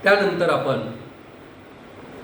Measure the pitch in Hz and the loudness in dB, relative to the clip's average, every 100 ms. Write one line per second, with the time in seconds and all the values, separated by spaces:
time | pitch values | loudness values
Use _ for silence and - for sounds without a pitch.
0 | 196 202 196 170 170 139 139 117 107 - | 8 6 6 4 2 2 2 0 -2 -8
1 | - - - - - - - - - - | -14 -16 -20 -20 -20 -20 -20 -18 -18 -18
2 | - - | -16 -14